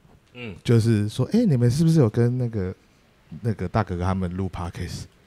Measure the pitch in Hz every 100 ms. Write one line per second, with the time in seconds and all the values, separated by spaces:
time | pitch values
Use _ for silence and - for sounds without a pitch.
0 | _ _ _ 123 117 90 - 117 113 107
1 | 104 - 123 214 240 131 120 135 165 165
2 | 117 120 120 123 120 113 92 92 _ _
3 | _ _ _ 76 117 101 90 117 104 87
4 | 90 95 92 87 95 - 87 - 87 -
5 | - _